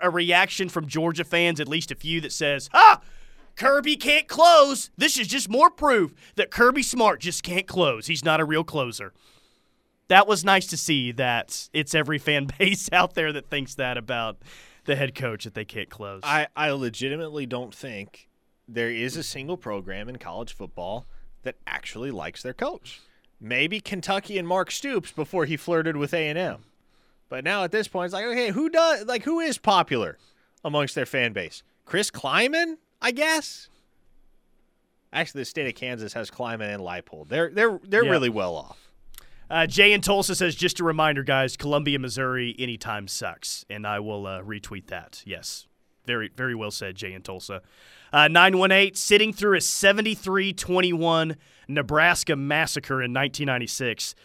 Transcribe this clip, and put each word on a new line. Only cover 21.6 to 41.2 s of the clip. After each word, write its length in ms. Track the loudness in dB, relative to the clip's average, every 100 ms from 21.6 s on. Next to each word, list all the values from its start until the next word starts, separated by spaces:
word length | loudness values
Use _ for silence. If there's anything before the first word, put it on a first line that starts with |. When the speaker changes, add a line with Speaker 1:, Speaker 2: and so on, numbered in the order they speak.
| -10
Speaker 2:
actually 460 | -10 -10 -10 -10
likes 320 | -8 -10 -12
their 100 | -14
coach. 480 | -6 -6 -6 -14 -20 _ _ _ _
Maybe 380 | -4 0 0 -2
Kentucky 580 | -6 -6 -2 -2 -2 -6
and 100 | 0
Mark 220 | 0 0
Stoops 420 | -6 -4 -4 -4
before 340 | -6 -4 -2 0
he 120 | -2
flirted 400 | 0 0 0 -2
with 160 | -2
A 140 | -2 -2
and 80 | -2
M. 280 | -4 -6 -16 _ _ _ _ _ _
But 140 | -6
now 200 | -2 -2
at 80 | 0
this 160 | -2 -2
point, 180 | -4 -4
it's 80 |
like, 120 | -4 -4
okay, 260 | -2 -2
who 180 | -2 0
does, 360 | 4 4 2 -2
like, 160 | -4
who 160 | -2 -2
is 180 | -2 -2
popular 640 | 4 4 4 0 -2 -6 _ _ _ _
amongst 300 | -4 -2 -2
their 140 | -4 -2
fan 260 | 0 0
base? 300 | -2 -8 -12 -20 _ -4
Chris 260 | -2 -2
Klieman, 640 | -4 0 2 2 0 -2 -6 _ _
I 80 | -2
guess. 600 | 0 0 0 -2 -12 -20 _ _ _ _ -20 _ _ _ _ _ _ _ _ _
Actually, 300 | -6 -4 -6
the 40 | -8
state 220 | -6 -6
of 80 | -6
Kansas 380 | -8 -8 -8
has 160 | -8 -10
Klieman 440 | -8 -8 -6 -8
and 80 | -8
Leipold. 460 | -8 -10 -12 -18 -6
They're, 200 | -2 -2
they're, 300 | 2 0 0
they're 220 | 0 2 4
Speaker 1:
Yeah. 60 |
Speaker 2:
really 180 | 4 2
well 260 | 0 -2 -4
off. 220 | -10 -20 -20 _ -20 -20 -20 -10 -2
Speaker 1:
Uh, 160 | 0 2
Jay 260 | 6 6
in 80 | 6
Tulsa 340 | 4 0 0 0
says, 180 | -2
"Just 260 | 0 -2 0
a 40 |
reminder, 400 | 0 2 2 0